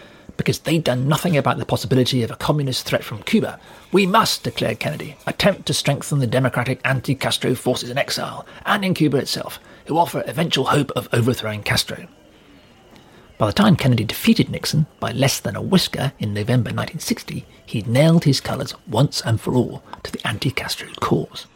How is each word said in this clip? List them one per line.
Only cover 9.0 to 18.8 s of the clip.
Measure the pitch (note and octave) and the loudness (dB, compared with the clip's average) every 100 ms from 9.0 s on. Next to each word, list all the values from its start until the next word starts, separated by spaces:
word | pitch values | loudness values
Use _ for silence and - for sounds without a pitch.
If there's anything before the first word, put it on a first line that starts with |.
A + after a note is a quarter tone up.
| D3+ C3+ | 2 2
itself, | - - - - - - - | -2 -6 -8 -12 -18 -16 -4
who | D#3 | 0
offer | E3+ D3 | 0 0
eventual | - B2 E3 - C3 | -4 -2 -2 0 2
hope | D3 C#3 | 2 2
of | - - | -4 -2
overthrowing | A#2+ A#2 A#2+ G#2+ G#2 | 0 2 0 -2 -6
Castro." | - - - - F2 - - - - - - - - - - - - - | -2 -2 -2 -8 -14 -20 -20 -20 -20 -20 -20 -20 -20 -20 -20 -20 -14 -2
By | A2 | 0
the | |
time | G2+ G#3 | 4 4
Kennedy | D#3 C3 A#2 | 4 4 2
defeated | A2+ - - A3+ - | 0 -2 2 4 2
Nixon | - - D3+ D#3 - | -2 -2 0 0 -2
by | A2 | -6
less | A#2 C3 - | 0 0 0
than | G#2+ G2+ | -4 -4
a | |
whisker | A2 F#3 - - C#3 - | 2 2 2 -2 -4 -2
in | A2 | -4
November | G2+ G#2 B2 G#2 | -2 0 2 2
nineteen | A2+ A2+ E3 | -2 -4 -6
sixty, | - A3+ - - - - - | -4 -6 -6 -10 -10 -20 -8
he'd | A#2+ G2 | -6 0
nailed | A#2+ D#3+ E3 | 4 6 6
his | D3 C3 | 6 2
colours | - A#2 C3 - | 0 -6 -6 -10